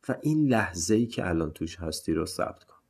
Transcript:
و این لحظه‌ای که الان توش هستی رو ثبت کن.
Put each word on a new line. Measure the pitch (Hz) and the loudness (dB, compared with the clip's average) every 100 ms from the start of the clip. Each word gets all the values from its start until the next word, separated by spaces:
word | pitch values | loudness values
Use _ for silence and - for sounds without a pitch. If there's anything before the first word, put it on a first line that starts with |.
| - | -4
و | - | -2
این | 151 156 147 | 0 2 4
لحظه‌ای | 113 98 87 82 110 120 | 4 2 -4 2 2 2
که | - 92 | -2 -2
الان | 82 78 | 0 -2
توش | 76 82 - | -4 -8 -6
هستی | 82 76 - | -8 -6 -2
رو | 80 80 | -2 -2
ثبت | - - - | -4 -6 -6
کن. | _ _ | _ _